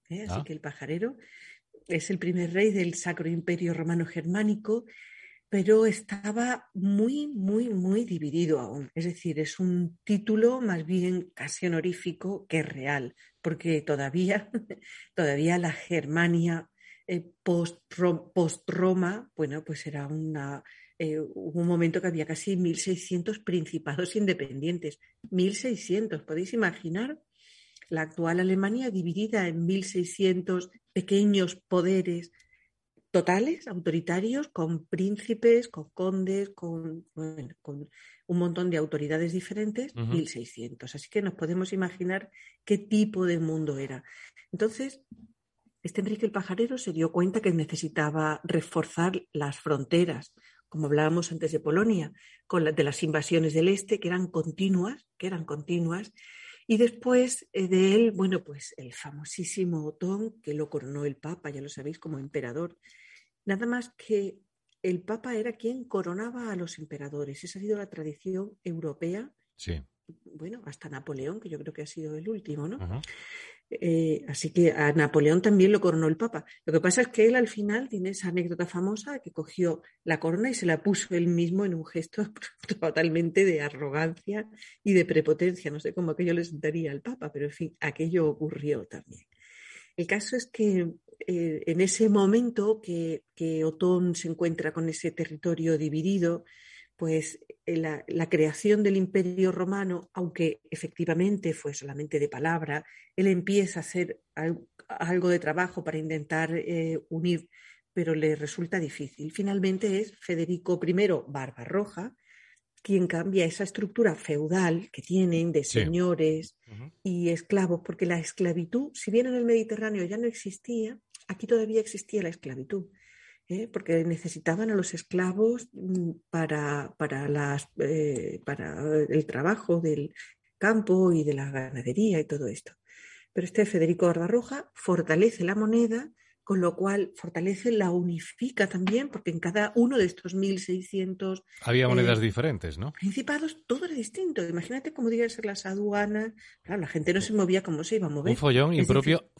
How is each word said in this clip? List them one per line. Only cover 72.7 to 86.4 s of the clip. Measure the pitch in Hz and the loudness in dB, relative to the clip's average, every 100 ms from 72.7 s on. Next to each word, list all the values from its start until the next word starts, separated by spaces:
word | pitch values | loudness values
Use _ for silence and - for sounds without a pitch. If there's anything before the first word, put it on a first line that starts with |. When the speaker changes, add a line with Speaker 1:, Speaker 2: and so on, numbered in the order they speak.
| 262 | -8
Speaker 2:
Ujú. | 87 120 - - - - - - _ | -6 -8 -10 -16 -16 -16 -18 -20 _
Speaker 1:
Eh, | - 170 165 160 151 - | -2 2 4 2 0 -4
así | 139 156 | -6 0
que | 175 170 | 6 6
a | - 147 | 6 4
Napoleón | 156 147 151 147 175 | 4 4 6 6 6
también | 214 202 190 | 6 8 8
lo | 208 | 8
coronó | 180 160 156 | 4 4 2
el | 160 | 2
Papa. | 226 156 - - - | -2 -4 -12 -10 0
Lo | |
que | 160 | 2
pasa | 180 214 | 4 4
es | 240 | 2
que | - 220 | 6 6
él | 254 | 6
al | 220 | 2
final | 214 208 220 262 | 0 -2 -2 -4
tiene | 202 185 | -4 -6
esa | 196 185 | -4 -2
anécdota | 175 170 175 170 | -2 -2 -2 -4
famosa | 180 190 214 285 285 | -2 -2 -2 -6 -12
que | 170 | -10
cogió | - 156 - 175 156 - _ | -10 -8 -2 0 -2 -8 _
la | - 160 | -4 -2
corona | 160 180 247 | 0 0 -2
y | |
se | 233 175 | 0 0
la | 160 | 2
puso | 202 190 - 175 | 2 0 0 0
él | 170 | 2
mismo | 170 170 190 202 | 2 2 0 0
en | |
un | 165 156 | -4 -6
gesto | 170 160 - 214 - - - | -8 -6 -6 -6 -8 -18 -14
<laughs> | - 190 | -8 -2
totalmente | 160 151 165 160 165 180 | 0 2 2 2 2 4
de | 190 156 | 4 4
arrogancia | 147 135 143 147 165 165 - 208 214 214 - - | -2 -4 -4 -2 -2 -4 -6 -6 -8 -16 -20 -4
y | 208 | 4
de | 185 175 | 4 6
prepotencia. | 160 156 151 180 180 151 | 4 2 2 0 0 -6
No | 151 | -6
sé | - - | -6 -2
cómo | 170 | -2
aquello | 151 175 | 0 0
le | 170 | 0